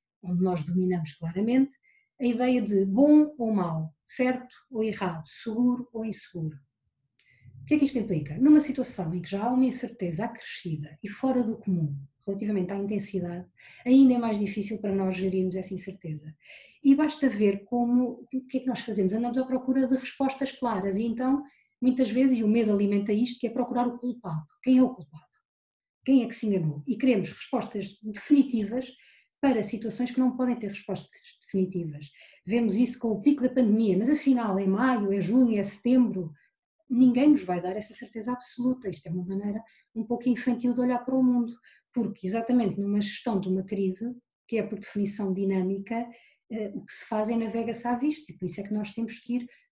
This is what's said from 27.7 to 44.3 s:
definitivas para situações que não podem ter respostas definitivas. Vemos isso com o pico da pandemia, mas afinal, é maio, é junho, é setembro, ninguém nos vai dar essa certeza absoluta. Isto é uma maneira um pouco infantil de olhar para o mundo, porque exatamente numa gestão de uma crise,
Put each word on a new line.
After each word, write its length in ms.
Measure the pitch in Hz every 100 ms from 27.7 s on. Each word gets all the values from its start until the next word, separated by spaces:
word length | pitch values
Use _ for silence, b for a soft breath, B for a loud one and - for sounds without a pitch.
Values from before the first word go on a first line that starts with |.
| 208 202 -
definitivas 920 | 214 208 - 285 262 220 202 247 254 b b b b _
para 200 | 277 226
situações 500 | 202 214 220 - 247
que 80 | -
não 160 | 254 -
podem 200 | 254 240
ter 120 | 202
respostas 540 | - - 185 - - - _ _
definitivas. 640 | 190 185 175 160 147 147 b b b -
Vemos 300 | 233 220 202
isso 240 | 247 -
com 100 | 226
o 120 | 208
pico 220 | 294 294
da 60 | 254
pandemia, 480 | 262 226 214 214 180
mas 120 | 240
afinal, 480 | 294 277 247 220 190
é 80 | 196
maio, 480 | 202 262 240 202
é 80 | 196
junho, 360 | 170 247 240 208
é 60 |
setembro, 680 | 196 - 240 254 226 185 156 b b _ _ _ -
ninguém 400 | 247 254 240 294
nos 140 | 294
vai 180 | 180 175
dar 140 | 180 202
essa 180 | -
certeza 380 | - 226 226 214
absoluta. 580 | 247 - - 247 254 202
Isto 180 | - 160
é 40 |
uma 120 | 180
maneira 400 | 180 190 208 208 b b b
um 100 | 220
pouco 240 | 220 233 254
infantil 460 | 233 254 233 247
de 80 | 247
olhar 180 | 247 247
para 160 | 262 262
o 80 |
mundo, 300 | 254 240 233 - b b _
porque 320 | 240 214 - 185
exatamente 540 | 226 233 247 202 196
numa 220 | 202 208
gestão 380 | 202 - 233 196
de 100 | 190
uma 140 | 190
crise, 520 | 190 196 190 185 233 240 _